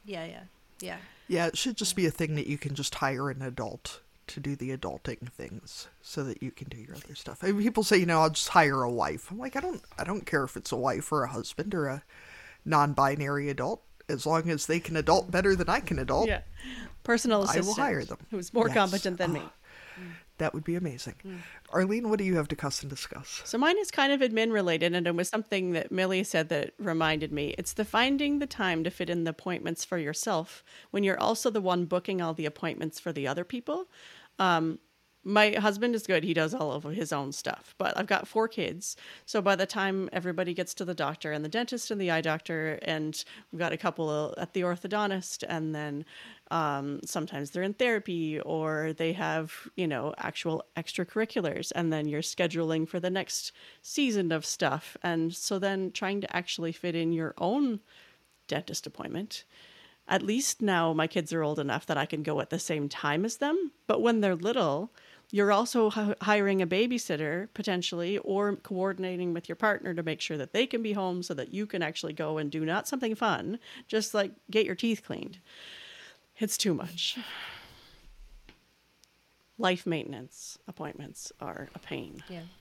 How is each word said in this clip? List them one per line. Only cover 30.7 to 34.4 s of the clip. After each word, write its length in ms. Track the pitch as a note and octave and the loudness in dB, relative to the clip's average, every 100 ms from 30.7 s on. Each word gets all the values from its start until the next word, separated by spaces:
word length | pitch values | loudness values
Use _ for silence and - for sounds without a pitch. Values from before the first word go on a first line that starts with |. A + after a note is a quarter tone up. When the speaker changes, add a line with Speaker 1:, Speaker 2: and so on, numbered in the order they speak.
| - - | -20 -4
Speaker 3:
when 120 | G3 | 2
you're 160 | G3 - | 2 4
also 300 | - A3+ B3+ | 2 2 2
the 120 | G#3+ | 2
one 240 | F#3 F3+ E3+ | 2 2 4
booking 340 | F3+ F3+ F#3 | 0 2 0
all 140 | E3+ | 0
the 120 | D#3+ D3+ | 0 -4
appointments 540 | - E3 - D#3+ - | -2 -4 -2 -6 -6
for 100 | F3+ | -6
the 140 | D3 C#3 | -2 -2
other 180 | D3+ | -2
people. 440 | F3 A#3+ A#3+ D#4+ F#4 - - - - | -4 -6 -4 -4 -6 -14 -20 -20 -20
Um, 400 | - | 0